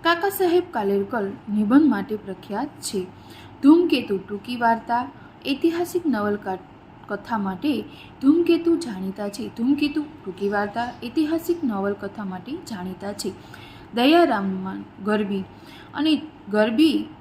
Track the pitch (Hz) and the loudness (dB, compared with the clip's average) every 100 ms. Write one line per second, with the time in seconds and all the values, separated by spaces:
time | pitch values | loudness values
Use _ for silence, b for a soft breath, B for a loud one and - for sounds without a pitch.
0 | 339 339 392 392 359 349 349 233 202 202 | 2 2 0 0 4 4 2 -2 0 0
1 | 196 240 196 - - 208 208 269 302 208 | 0 -2 -4 -6 -4 0 6 6 6 2
2 | - 214 196 180 - 208 294 - - 196 | -4 -8 -8 -14 -8 -6 -6 -8 -6 -6
3 | 180 B B B B - 277 339 349 277 | -6 B B B B 4 6 8 6 0
4 | 233 190 - 202 - 247 233 226 - 240 | 0 -4 -4 -10 -8 0 2 2 0 -4
5 | 277 B B - - 277 330 339 349 359 | -4 B B -10 -6 0 0 0 -2 -2
6 | 330 220 208 208 202 185 - - - - | 0 0 0 -2 -4 -8 -10 -20 -20 -20
7 | - 208 - 226 196 185 294 254 - B | -10 -10 -4 -2 -2 -2 -2 -2 -6 B
8 | B - 269 330 339 330 339 330 254 185 | B 0 4 4 4 4 4 0 0 -6
9 | 190 190 202 202 214 - 240 285 294 311 | -8 -6 -8 -6 -10 -2 0 2 0 -2
10 | 285 - - 180 202 208 208 233 240 - | -8 -12 -14 -6 -2 -2 -2 -4 -6 -8
11 | 240 320 302 330 330 339 269 196 196 202 | -4 0 0 0 -2 -2 0 0 -2 -2
12 | 196 208 196 185 208 330 - 208 185 175 | -8 -8 -8 -10 -10 -12 -10 -8 -8 -8
13 | 202 208 196 - B B B B B 226 | -10 -6 -8 -8 B B B B B 2
14 | 262 339 330 214 196 190 190 196 202 - | 6 6 6 2 -2 -4 -6 -10 -14 -8
15 | 196 208 202 196 185 B B B B - | -2 0 0 -4 -6 B B B B -2
16 | 311 294 - - - 208 220 226 - 311 | 0 0 -2 -16 -2 2 2 4 4 4
17 | - - | -4 -12